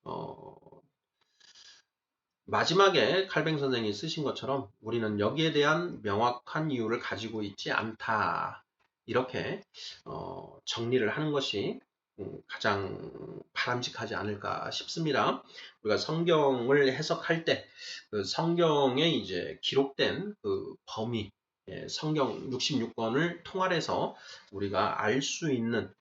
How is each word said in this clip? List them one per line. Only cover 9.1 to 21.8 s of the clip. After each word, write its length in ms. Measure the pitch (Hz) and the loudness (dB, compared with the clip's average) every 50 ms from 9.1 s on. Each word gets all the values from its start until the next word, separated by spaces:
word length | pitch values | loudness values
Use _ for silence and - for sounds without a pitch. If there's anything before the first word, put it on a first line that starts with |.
| 113 123 131 - - 104 82 113 175 208 - _ _ - - - - - _ | 0 0 0 0 -4 -4 -2 -2 -4 -6 -8 _ _ -16 -14 -14 -16 -16 _
어, 540 | - - 90 92 90 90 90 85 - - - _ | -10 -8 -8 -8 -8 -10 -12 -12 -16 -18 -14 _
정리를 440 | - - 117 117 117 127 127 110 104 | -6 -4 -4 0 2 4 4 4 2
하는 240 | 107 147 156 156 | 0 0 0 2
것이, 480 | 143 139 131 - - 101 110 170 240 262 _ _ _ _ _ _ _ - | 2 0 0 0 -2 -2 -2 -2 -4 -6 _ _ _ _ _ _ _ -12
음, 220 | 98 - - - - | -10 -10 -10 -12 -12
가장 960 | _ - - - 110 101 98 98 95 - - - - - - - - - - - _ _ | _ -12 -2 0 0 0 0 -2 -4 -6 -8 -10 -12 -12 -12 -12 -12 -12 -14 -16 _ _
바람직하지 600 | - - 123 123 123 127 - - - 117 104 110 | -4 -2 0 0 -2 -2 -4 -6 -6 -6 -4 -4
않을까 560 | 90 95 107 104 101 101 98 92 - - - | -4 -2 -4 -4 -4 -4 -4 -4 -4 -4 -6
싶습니다. 720 | - - - - - 170 165 156 131 120 127 - 262 269 - - - - - - - _ | -6 -8 -8 -8 -6 -2 -2 0 2 4 2 2 0 -2 -8 -16 -20 -18 -18 -20 -20 _
우리가 140 | _ 107 104 95 | _ 0 2 2
성경을 920 | - - 156 165 170 175 165 156 143 139 135 123 117 127 143 147 139 131 | 2 0 0 2 4 6 6 6 6 6 4 2 4 4 6 6 6 4
해석할 520 | 127 123 156 - 165 165 - - 165 165 160 | 4 0 -2 -2 -2 -2 0 0 0 0 2
때 220 | - 131 - - - - - - - - - - _ | 2 0 0 0 -12 -18 -16 -14 -12 -12 -14 -12 _
그 140 | - 104 95 | -4 -4 -2
성경에 840 | 98 - - 160 165 170 170 170 160 151 143 139 131 123 135 156 - | -2 -2 0 2 2 4 4 4 4 6 6 4 4 4 4 4 4
이제 500 | 107 95 101 95 92 87 - - 78 - | 2 0 -2 -2 -4 -4 -4 -6 -8 -6
기록된 720 | - - - 135 139 135 - - 139 104 - 139 190 208 208 _ | -4 0 2 2 2 2 0 0 0 2 2 -2 -4 -6 -8 _
그 320 | - 104 98 95 95 - - _ _ | -2 -2 -2 -2 -4 -8 -12 _ _
범위, 480 | - - - 131 123 120 113 101 101 _ _ _ _ _ _ _ - | -12 -6 -4 -4 -2 -2 -4 -4 -6 _ _ _ _ _ _ _ -12
예, 200 | 92 - | -12 -10